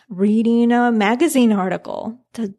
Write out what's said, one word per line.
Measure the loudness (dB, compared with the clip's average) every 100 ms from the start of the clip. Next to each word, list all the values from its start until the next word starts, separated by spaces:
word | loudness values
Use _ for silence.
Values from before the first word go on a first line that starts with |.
| -14
reading | -2 0 2 2 2 2
a | 2 2
magazine | 0 0 0 0 2 2
article. | 2 -2 -6 -8 -12 -10 -14 _
Do, | -10 -10